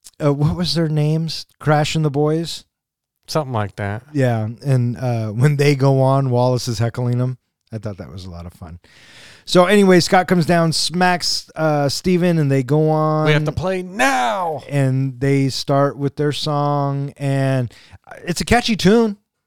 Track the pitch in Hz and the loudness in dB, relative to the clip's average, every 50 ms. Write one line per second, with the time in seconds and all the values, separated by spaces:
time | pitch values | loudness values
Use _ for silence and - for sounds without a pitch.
0 | _ - - _ 151 147 143 139 147 156 175 165 180 156 139 160 165 156 156 151 | _ -20 -10 _ 0 0 0 2 0 0 0 0 -2 -2 0 0 0 0 0 0
1 | 147 151 156 160 165 160 - - - - _ _ - 147 156 147 151 - - 160 | 2 2 0 0 -2 -4 -6 -10 -12 -16 _ _ 0 2 2 2 2 0 0 0
2 | 156 151 131 143 151 151 156 160 170 156 - - - _ _ _ _ _ _ _ | -2 0 0 0 0 0 0 -2 -4 -6 -10 -12 -14 _ _ _ _ _ _ _
3 | _ _ _ _ _ - - 160 151 131 127 110 104 98 - - 104 101 101 107 | _ _ _ _ _ -6 -4 -4 -4 -2 -2 -2 -4 -4 -6 -6 -6 -6 -6 -8
4 | - - 151 147 131 123 117 113 107 107 120 117 - 143 135 127 120 120 120 - | -10 -6 -2 0 0 0 0 0 -2 -4 -8 -8 -2 0 0 2 2 0 -2 -4
5 | 117 127 120 117 110 110 104 110 127 151 147 139 143 143 147 135 135 139 135 135 | -4 -4 -2 -2 -4 -4 -2 0 2 2 2 2 2 2 2 4 4 2 4 4
6 | 131 131 135 135 139 131 123 120 123 127 127 123 - - 117 101 120 117 - - | 4 2 2 2 2 0 2 2 2 2 0 0 -2 -4 -2 -2 -2 -2 -2 -2
7 | 123 123 123 123 123 127 127 - _ _ _ _ _ _ - 110 104 107 101 90 | -2 -2 0 0 -2 -2 -4 -8 _ _ _ _ _ _ -14 -12 -10 -10 -12 -12
8 | 95 64 71 95 90 95 85 85 87 87 - - 95 80 82 87 - - - - | -14 -14 -14 -14 -14 -14 -14 -14 -14 -14 -16 -16 -16 -16 -16 -18 -20 -20 -20 -20
9 | - - - - - - - - _ - - 175 180 175 208 208 202 190 185 180 | -20 -20 -20 -20 -20 -20 -20 -20 _ 0 4 4 4 6 6 6 6 6 6 4
10 | 160 - - 185 180 - 190 180 160 131 175 170 165 165 151 - - - 151 180 | 4 4 2 2 2 2 2 0 2 2 2 2 2 2 0 -2 -4 -4 -2 0
11 | 180 180 180 175 - - - - - - - - 160 156 151 147 143 139 131 - | 2 2 2 0 -2 -4 -4 -6 -6 -10 -6 -4 -2 0 0 0 0 -2 -2 -2
12 | - 190 185 180 170 180 175 165 151 139 139 135 131 120 143 151 156 156 156 156 | 0 0 2 2 2 2 2 2 2 2 2 0 0 0 0 2 2 2 2 2
13 | 156 156 156 156 156 156 151 147 151 151 - - 151 185 190 185 185 185 180 208 | 2 0 0 0 2 2 2 2 0 -2 -4 -4 -4 -4 -4 -4 -6 -8 -4 -2
14 | 254 277 269 254 247 240 214 196 185 170 156 135 - - 143 143 139 131 131 131 | 0 0 2 0 0 -2 -2 -2 -4 -4 -6 -6 -8 -4 -2 0 0 2 0 0
15 | 135 135 131 120 131 139 139 139 135 135 123 - - - 143 139 139 143 127 120 | -2 -2 -4 -2 0 0 2 2 2 0 -2 -4 -4 0 0 2 2 0 0 -2
16 | 143 139 - - 147 147 139 - - 156 151 143 143 143 143 143 143 139 139 139 | -4 -4 -4 -2 -2 -2 -2 -2 -4 -4 -2 -2 0 0 0 0 -2 -2 -2 -4
17 | 139 143 - - 143 139 139 135 135 135 135 131 123 113 - - - - - - | -6 -6 -8 -6 -4 -2 0 0 0 0 0 0 -2 -4 -8 -14 -20 -20 -20 -20
18 | _ - - - - 160 175 - 185 - 214 240 240 - 226 - - 185 208 233 | _ -20 -20 -12 -8 -8 -6 -6 -2 0 0 0 2 0 -2 2 4 4 6 6
19 | 233 220 202 - _ _ _ _ _ | 4 2 -2 -6 _ _ _ _ _